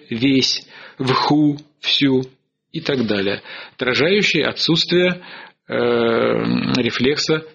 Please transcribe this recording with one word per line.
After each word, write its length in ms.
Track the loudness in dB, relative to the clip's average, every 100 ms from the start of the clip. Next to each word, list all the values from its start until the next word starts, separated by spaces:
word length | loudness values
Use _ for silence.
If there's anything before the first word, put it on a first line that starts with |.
| -10
весь, 580 | -2 2 2 2 -2 -8 -20 -18 -6
вху, 600 | -2 0 2 4 2 0 -10 _
всю 440 | -2 0 2 2 -2 _ _ _ _
и 100 | -8
так 240 | -2 -2 0
далее, 380 | 0 -2 -4 -8 -18 -14 -4
отражающие 720 | -2 2 2 2 2 0 0
отсутствие, 760 | -2 0 0 2 2 0 -2 -10 -20 -20 _ -6
э, 60 | -2
рефлекса 1700 | 0 2 2 2 2 0 0 -2 0 0 0 0 0 0 0 -2 -4